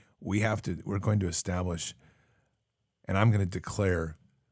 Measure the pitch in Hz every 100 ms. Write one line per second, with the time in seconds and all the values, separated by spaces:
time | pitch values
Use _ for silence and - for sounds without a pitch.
0 | _ _ - 104 110 107 107 80 - 98
1 | 107 104 92 - - 90 90 82 - -
2 | - _ _ _ _ _ _ _ _ _
3 | - 98 113 104 90 - - - 98 87
4 | 80 - _ _ _